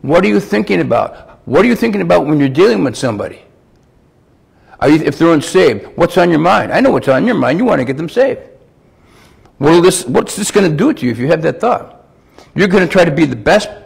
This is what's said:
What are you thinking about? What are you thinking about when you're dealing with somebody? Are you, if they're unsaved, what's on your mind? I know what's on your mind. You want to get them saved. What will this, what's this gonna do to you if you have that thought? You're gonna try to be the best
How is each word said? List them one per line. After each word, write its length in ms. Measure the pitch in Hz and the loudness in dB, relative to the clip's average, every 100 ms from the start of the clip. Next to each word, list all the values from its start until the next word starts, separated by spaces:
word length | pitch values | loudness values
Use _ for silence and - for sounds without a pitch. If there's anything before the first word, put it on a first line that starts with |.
What 200 | 135 165 | 0 0
are 40 | 196 | 2
you 120 | 202 | 0
thinking 400 | 196 208 208 185 | -2 -4 -2 -2
about? 440 | 143 117 107 - - - - | 0 -2 -2 -8 -20 -20 -2
What 180 | 131 | 0
are 40 | 233 | 2
you 80 | 233 | 0
thinking 240 | 233 208 | -2 -2
about 240 | 170 175 147 | 0 0 2
when 140 | 151 | 0
you're 100 | 139 | 0
dealing 340 | 131 202 214 | 2 2 2
with 140 | 147 - | -2 -4
somebody? 420 | 131 104 95 - _ _ _ _ _ _ _ _ _ _ _ _ _ - | -6 -4 -8 -12 _ _ _ _ _ _ _ _ _ _ _ _ _ -4
Are 80 | 131 | 2
you, 120 | 156 156 | 2 0
if 120 | 147 | 0
they're 140 | 160 | 2
unsaved, 560 | 160 - 185 170 104 - - | 2 2 2 2 0 -10 -2
what's 220 | 170 - | 0 2
on 120 | 180 | 2
your 100 | 160 | 2
mind? 340 | 165 208 107 | 2 0 0
I 80 | 156 | 0
know 100 | 262 | 2
what's 160 | 165 127 | 0 0
on 180 | 131 202 | 0 0
your 100 | 233 | 0
mind. 220 | 123 160 | 0 0
You 60 | |
want 160 | 240 160 | 0 0
to 60 | 123 | -2
get 100 | 135 | -6
them 140 | 170 | -6
saved. 320 | - 262 - - - _ _ _ _ _ _ _ _ _ _ | 0 0 -2 -12 -20 _ _ _ _ _ _ _ _ _ _
What 140 | 143 | 2
will 100 | 170 | 4
this, 240 | 175 175 120 | 2 -4 -4
what's 300 | 160 - - | -4 -4 -8
this 160 | 202 | -4
gonna 160 | 208 190 | 0 0
do 240 | 151 247 | 0 -2
to 140 | - 123 | -2 -6
you 40 | |
if 80 | 113 | -4
you 100 | 127 | -2
have 140 | 165 | 0
that 180 | 156 - | -2 -2
thought? 420 | 233 - - - _ _ _ - - | -2 -2 -6 -20 _ _ _ -20 -12
You're 140 | - 196 | -2 2
gonna 180 | 196 180 | 2 2
try 200 | 190 170 | 2 2
to 60 | |
be 120 | 147 | 2
the 140 | 151 120 | 0 0
best 320 | 139 202 - - | 0 0 0 -14